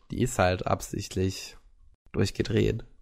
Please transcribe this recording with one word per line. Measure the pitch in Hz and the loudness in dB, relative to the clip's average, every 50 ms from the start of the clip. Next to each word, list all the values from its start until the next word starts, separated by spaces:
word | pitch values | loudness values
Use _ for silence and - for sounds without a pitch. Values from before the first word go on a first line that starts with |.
| _ - | _ -6
die | - - | -2 -2
ist | 120 127 - - | -2 0 2 4
halt | 95 90 92 90 - - | 4 4 4 2 0 0
absichtlich | 98 98 - - - - 98 - - 95 95 95 - - - - - - - - - - - - - _ _ _ | -2 -2 -2 -4 -6 -6 -6 -4 -2 0 0 0 0 -4 -10 -16 -18 -20 -20 -20 -20 -20 -20 -20 -20 _ _ _
durchgedreht. | - - 98 95 - - 104 - - 107 107 107 110 113 - - - - | 0 0 0 0 0 -2 -2 0 2 2 4 2 2 -2 -6 -10 -18 -20